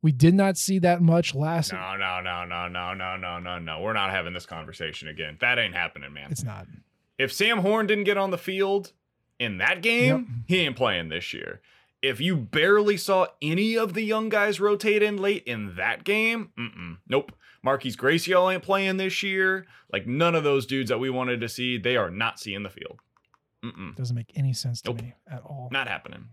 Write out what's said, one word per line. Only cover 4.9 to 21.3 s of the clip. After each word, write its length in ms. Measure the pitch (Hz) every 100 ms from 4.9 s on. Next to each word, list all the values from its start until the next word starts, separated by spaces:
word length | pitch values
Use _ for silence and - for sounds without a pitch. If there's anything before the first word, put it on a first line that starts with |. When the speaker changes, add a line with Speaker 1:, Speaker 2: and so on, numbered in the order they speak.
| 76 78
Speaker 2:
again. 300 | 78 78 76
That 180 | 123 123
ain't 160 | 107
happening, 380 | 87 82 - 71
man. 180 | 73 143
Speaker 1:
It's 140 | 151
not. 220 | 127 98 90 - _ _ _ -
Speaker 2:
If 140 | 131
Sam 260 | - 208 233
Horn 300 | 190 220 208
didn't 160 | 208
get 120 | 202 202
on 140 | 196
the 80 | 175
field 540 | - 190 196 202 196 _ _ _ _ -
in 180 | 117 92
that 240 | 110 180
game, 320 | 220 233 254 262
Speaker 1:
Yep. 280 | 233 120 -
Speaker 2:
he 120 | 180
ain't 160 | 156 120
playing 320 | 123 90 82
this 260 | 80 -
year. 260 | - 50 - _ _ _ -
If 200 | 135 113
you 160 | 170 165
barely 600 | 107 156 170 208 208 202
saw 300 | - 190 180 -
any 340 | 147 170 220 226
of 180 | 220
the 80 | 185
young 260 | 214 220 220
guys 320 | 214 208 180
rotate 420 | 208 202 214 208
in 140 | 208 202
late 260 | 196 214 -
in 280 | 113 104
that 300 | 87 101 -
game, 480 | - 214 226 233 190 -
mm-mm, 420 | 117 - 87 85 -
nope. 240 | 131 - - - _
Marquise 320 | 127 135 131 107
Graciel 580 | 127 165 170 185 185
ain't 80 | 185
playing 360 | 185 196 190 190
this 220 | 190 -
year. 420 | 202 190 190 190 180 - -
Like, 140 | 101 95
none 300 | 131 170 165
of 80 |
those 200 | 147 139
dudes 260 | 123 135 117
that 100 | 120
we 100 | 131
wanted 300 | 127 127